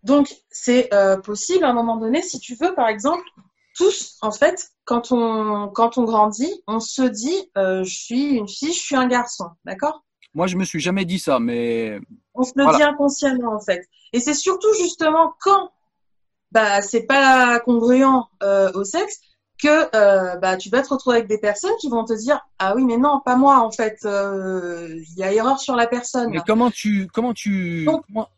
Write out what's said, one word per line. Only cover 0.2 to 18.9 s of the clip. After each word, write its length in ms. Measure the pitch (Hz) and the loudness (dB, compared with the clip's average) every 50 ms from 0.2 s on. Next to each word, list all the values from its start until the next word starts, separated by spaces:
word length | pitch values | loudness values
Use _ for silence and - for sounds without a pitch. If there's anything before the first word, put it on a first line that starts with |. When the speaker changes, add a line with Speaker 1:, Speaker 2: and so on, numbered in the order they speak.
| 277 - - _ _ _ | 4 2 -2 _ _ _
Speaker 1:
c'est, 440 | - - - 254 240 254 240 247 208 | -18 -8 -2 2 2 2 2 4 2
euh, 240 | 202 196 196 190 | 4 4 4 2
possible, 460 | 190 190 - 208 202 - - 359 370 320 | 0 -2 -8 -8 -8 -4 0 0 2 2
à 60 | 262 | 2
un 40 | 240 | 2
moment 240 | 233 233 233 226 | 0 0 -2 -2
donné, 240 | 220 220 220 247 320 | -4 -2 -2 -2 -2
si 180 | 370 359 - - | -2 -4 -12 -14
tu 160 | - - 247 | -12 -14 -8
veux, 200 | 226 302 359 370 | -4 -4 -2 0
par 120 | 320 247 | 0 0
exemple, 360 | 220 220 208 202 277 339 349 359 - _ - _ _ _ _ _ _ _ | 0 0 -2 -2 -2 -2 -2 -6 -14 _ -20 _ _ _ _ _ _ _
tous, 420 | - 349 403 392 - - - - _ | 0 2 2 2 0 -10 -14 -14 _
en 100 | - 214 | -8 -6
fait, 400 | 202 - 277 330 359 - - _ _ _ _ | 0 2 2 2 2 -2 -12 _ _ _ _
quand 260 | - 247 233 233 - | -4 -4 -4 0 0
on, 560 | 254 240 226 226 220 220 214 214 208 208 208 202 | 0 0 0 0 -2 -2 -2 -2 -4 -4 -6 -6
quand 280 | 196 - 233 233 233 | 0 0 0 2 2
on 60 | 254 240 | 0 0
grandit, 600 | 220 226 214 214 214 208 214 254 339 415 - _ | 2 4 4 2 2 2 -2 -4 -4 -4 -8 _
on 140 | - 220 226 | -6 -6 -6
se 220 | 226 - - - | -6 -6 -2 0
dit, 500 | 262 247 208 208 220 285 349 392 381 _ _ | 0 0 0 -2 -4 -4 -4 -4 -6 _ _
euh, « 260 | 196 190 190 185 190 185 | -2 0 0 0 -2 -4
Je 120 | 185 - | -6 -8
suis 340 | - - - 233 254 285 294 | -12 -10 -4 -2 -2 0 0
une 160 | 277 233 208 | 0 -2 -2
fille, 260 | 196 - - 269 311 349 | -6 -10 -8 -6 -4 -4
je 60 | - | -4
suis 160 | - - 285 | -4 -2 0
un 120 | 262 254 | 0 2
garçon », 420 | 247 247 247 240 - - - 185 170 165 _ _ | 2 2 0 -2 -4 -8 -12 -12 -14 -14 _ _
d'accord ? 380 | 175 190 190 - - - - _ _ _ _ _ _ _ | -14 -8 -4 -4 -4 -4 -6 _ _ _ _ _ _ _
Speaker 2:
Moi, 140 | 151 175 | -2 -2
je 80 | 190 185 | -2 0
me 80 | 185 190 | -2 -4
suis 160 | 165 - 165 | -4 -4 -4
jamais 260 | 139 175 185 196 196 | -2 -2 -2 -2 -2
dit 140 | 165 185 180 | -2 -4 -4
ça, 200 | - 165 139 123 | 0 0 0 2
mais 600 | 117 120 120 120 120 117 117 113 113 110 107 98 90 _ - - _ _ _ | 2 0 -2 -2 -2 -2 -2 -2 -4 -6 -8 -12 -14 _ -20 -20 _ _ _
Speaker 1:
On 100 | 233 254 | -4 -4
se 100 | 247 - | -2 0
le 80 | 269 277 | 0 2
Speaker 2:
voilà. 140 | 302 311 | 4 4
Speaker 1:
dit 60 | 302 302 | 4 4
inconsciemment, 720 | 294 285 294 285 285 277 - 285 277 262 247 240 233 214 | 2 2 0 -2 -2 0 0 -2 -2 -2 -2 -4 -4 -6
en 60 | 214 | -6
fait. 280 | - - 185 175 - _ _ _ _ _ - | -4 -4 -6 -6 -6 _ _ _ _ _ -4
Et 60 | 240 | -2
c'est 140 | 247 294 294 | -2 0 -2
surtout, 400 | 285 - 370 381 381 392 427 427 359 | -2 -2 -2 -2 0 2 2 2 2
justement, 560 | 359 339 - - 330 311 311 320 330 302 - _ | 0 -4 -4 -2 0 2 4 2 2 2 0 _
quand, 300 | - 392 392 392 370 370 _ _ _ _ _ _ _ _ _ _ _ _ _ _ _ _ | 2 2 2 2 2 -4 _ _ _ _ _ _ _ _ _ _ _ _ _ _ _ _
bah, 300 | - 220 220 208 202 202 | 0 2 2 4 2 0
c'est 240 | 202 - - 233 226 | 0 0 -4 -4 0
pas 540 | 226 269 277 269 262 262 254 254 240 240 233 | 2 2 4 6 6 6 6 6 4 2 2
congruent, 640 | 240 247 240 233 226 240 247 262 269 269 262 254 233 _ _ _ | 2 2 2 2 4 4 4 6 6 6 4 2 0 _ _ _
euh, 300 | 196 196 196 196 196 185 - | 0 2 4 4 2 2 0
au 100 | 190 202 | -4 -6
sexe, 360 | 202 | -2